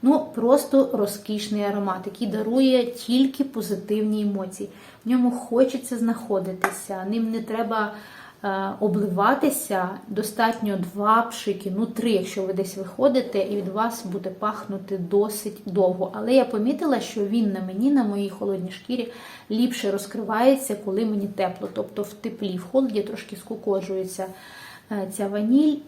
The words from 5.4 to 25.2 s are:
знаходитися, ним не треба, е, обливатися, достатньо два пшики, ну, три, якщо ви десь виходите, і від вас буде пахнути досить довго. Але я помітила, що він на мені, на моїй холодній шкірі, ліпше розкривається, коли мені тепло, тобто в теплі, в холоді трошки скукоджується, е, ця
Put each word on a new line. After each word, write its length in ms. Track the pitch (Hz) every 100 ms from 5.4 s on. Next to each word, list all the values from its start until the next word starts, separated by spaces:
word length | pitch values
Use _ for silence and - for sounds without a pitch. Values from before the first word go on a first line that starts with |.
| - 233 262 269 - 233
знаходитися, 1080 | 226 233 - 196 185 185 - - - 190 190
ним 220 | 226 226
не 80 | 226
треба, 540 | 220 220 226 226 208 - - - - -
е, 260 | 202 190 196 196
обливатися, 1080 | 208 185 202 180 208 277 302 262 - 190 180 196 -
достатньо 680 | 202 214 - 226 233 208 190
два 440 | 175 202 202 226
пшики, 520 | 233 - - 190 202 185
ну, 80 | 226
три, 260 | - 226
якщо 320 | 202 180 -
ви 100 | 190
десь 240 | 185 185 202
виходите, 640 | 185 - 262 254 - 208
і 160 | 196 202
від 120 | 185
вас 380 | 190 233 233 196
буде 240 | 190 185
пахнути 680 | 185 208 208 - 196 190 196
досить 640 | 175 202 214 208 214 - -
довго. 460 | 185 185 180 185
Але 200 | 214 220
я 120 | 262 254
помітила, 540 | 226 220 294 330 240
що 260 | 214 226 202
він 260 | 226 214
на 80 | 190
мені, 320 | 185 190 254
на 120 | 285
моїй 260 | 220 202 202
холодній 420 | 185 202 190 180
шкірі, 400 | - - 247 233 - - - -
ліпше 400 | 220 247 - 202
розкривається, 840 | 196 202 214 208 220 254 269 - 208 202
коли 200 | 190 220
мені 220 | 208 196
тепло, 420 | - 185 175 196
тобто 280 | - - -
в 120 | 202
теплі, 440 | - 226 226 202 180
в 80 | -
холоді 300 | 262 262 214
трошки 340 | 196 214 - -
скукоджується, 880 | - 220 - 190 180 190 185 - 190 - - - - - -
е, 160 | 208 190
ця 100 | -